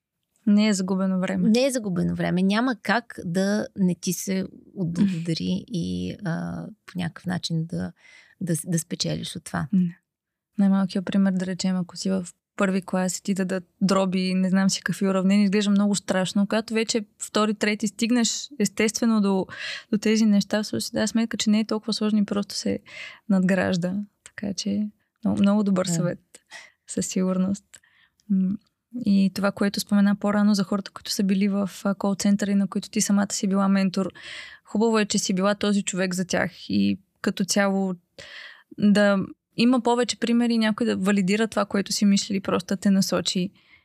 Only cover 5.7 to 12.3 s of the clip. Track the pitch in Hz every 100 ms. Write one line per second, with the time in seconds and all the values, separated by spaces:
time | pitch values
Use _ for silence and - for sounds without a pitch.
5.7 | 165 180 180 90 - 202 170 175 170 170
6.7 | 220 - 180 170 - 180 175 - 165 165
7.7 | 170 180 - - - - - 175 160 -
8.7 | 170 - 170 165 160 170 170 - 175 165
9.7 | 185 175 - _ _ _ _ _ - 196
10.7 | 196 190 202 180 196 196 185 185 175 190
11.7 | 185 175 175 190 190 180